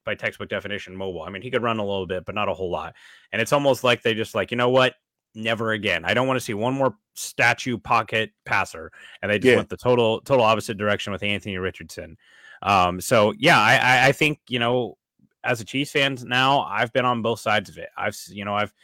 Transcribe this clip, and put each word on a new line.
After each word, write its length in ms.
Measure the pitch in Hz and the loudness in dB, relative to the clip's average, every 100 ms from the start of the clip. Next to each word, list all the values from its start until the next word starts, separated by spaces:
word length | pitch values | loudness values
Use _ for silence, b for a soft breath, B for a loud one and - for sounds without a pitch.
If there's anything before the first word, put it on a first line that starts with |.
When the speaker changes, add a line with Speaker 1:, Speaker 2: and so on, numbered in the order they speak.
Speaker 1:
by 100 | - | -10
textbook 340 | 104 113 - 101 | -6 -6 -8 -8
definition 480 | 101 98 101 - 95 | -8 -8 -10 -10 -10
mobile. 260 | 95 87 | -8 -8
I 80 | 78 | -10
mean, 120 | 98 | -8
he 80 | 123 | 0
could 120 | 123 | 2
run 160 | 117 110 | 2 0
a 60 | |
little 220 | 101 98 90 | -2 -2 -2
bit, 180 | 92 | -6
but 100 | 85 | -6
not 140 | 101 101 | -4 -2
a 60 | |
whole 160 | 87 92 | -2 -4
lot. 240 | 85 82 b b b b | -4 -6 b b b b
And 100 | 101 | -4
it's 100 | 113 | 0
almost 320 | 147 143 123 | 2 2 2
like 180 | 127 120 | 2 2
they 120 | 117 | 2
just 200 | 110 110 | -2 -2
like, 160 | 110 92 | -2 -2
"You 60 | 120 | 0
know 140 | 123 | 2
what? 240 | 131 127 - _ _ _ | 4 2 0 _ _ _
Never 380 | 110 110 110 113 | -8 -4 -2 -2
again. 320 | 107 101 85 | -2 0 -2
I 100 | 85 | 0
don't 120 | 110 131 | 0 2
wanna 140 | 127 | -2
see 140 | - | -4
one 200 | 104 117 | -4 -2
more 220 | 135 135 - _ | 0 -2 -2 _
statue 600 | - - - 120 120 135 117 | -14 -12 0 2 2 -2 -6
pocket 540 | - 120 110 110 107 _ | 0 0 0 -4 -4 _
passer." 460 | - 107 92 82 82 B B B | -4 -2 -2 -8 -16 B B B
And 100 | 98 | -2
they 80 | 104 | 2
just 120 | 127 | 4
Speaker 2:
Yeah. 60 | 113 | 4
Speaker 1:
went 120 | - | 2
the 80 | - | -6
total, 440 | 127 123 113 110 | 0 2 2 -2
total 220 | - 135 | 0 2
opposite 340 | 110 110 101 104 | 4 2 -2 -4
direction 340 | 104 101 - | -2 -2 -4
with 100 | 95 | -6
Anthony 360 | 101 101 107 92 | -4 -6 -6 -6
Richardson. 580 | 92 - 80 - 82 80 b b b b | -6 -8 -16 -16 -16 -18 b b b b
Um, 380 | 95 98 90 90 | 2 4 4 0
so, 340 | - 123 104 104 | 2 4 4 2
yeah, 220 | 143 139 | 4 6
I, 160 | 107 127 | 6 4
I, 300 | 117 127 131 | 4 4 4
I 60 | |
think, 280 | 139 151 147 _ | 2 0 -2 _
you 100 | 123 | -2
know, 380 | 117 127 113 - _ _ _ _ | 0 0 -2 -8 _ _ _ _
as 160 | 117 120 | -6 -4
a 40 | |
Chiefs 280 | 107 135 143 | -4 -6 -2
fan 260 | 151 139 131 | 0 0 -2
now, 380 | 120 127 131 139 | -2 0 2 2
I've 300 | 104 101 120 | 0 -2 0
been 120 | 131 | 0
on 180 | 123 120 | 0 0
both 160 | 113 113 | -2 -2
sides 320 | 117 107 87 | 0 0 -2
of 80 | 82 | -14
it. 100 | 85 - | -16 -8
I've 120 | 101 | -8
s-, 220 | 104 - | -8 -14
you 140 | 98 | -12
know, 100 | 101 | -6
I've 200 | 104 104 b | -4 -4 b